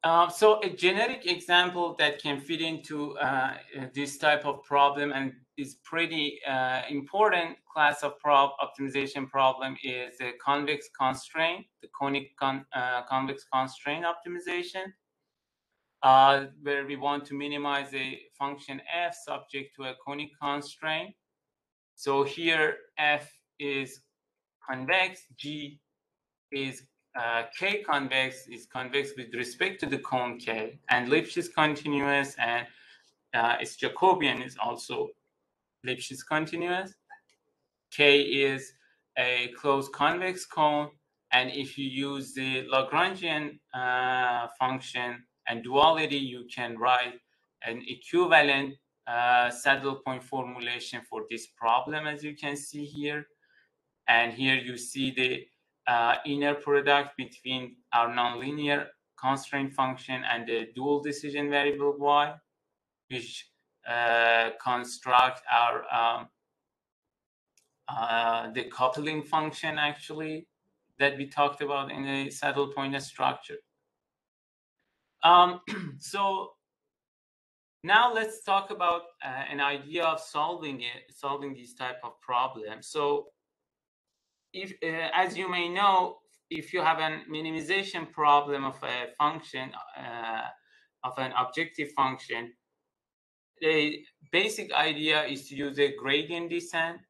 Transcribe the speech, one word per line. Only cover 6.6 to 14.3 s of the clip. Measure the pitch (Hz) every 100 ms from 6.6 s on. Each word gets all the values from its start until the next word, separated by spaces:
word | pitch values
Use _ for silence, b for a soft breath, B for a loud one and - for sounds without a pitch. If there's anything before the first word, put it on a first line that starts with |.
| 127 131 -
important | 143 139 196 214 180 165 - _
class | 160 147 147
of | 143 -
prob-, | 147 143 139 139
optimization | 139 - 139 139 139 139 131
problem | 135 131 131 131 131
is | 135 127 127 -
the | 127 120
convex | - 143 147 147 - -
constraint, | 131 131 - - 165 180 - _
the | -
conic | - 139 139 139 -
con-, | 135 135 135
uh, | 135 127 123
convex | 127 131 135 139 -
constraint | 131 131 - 143 151 170
optimization, | 165 175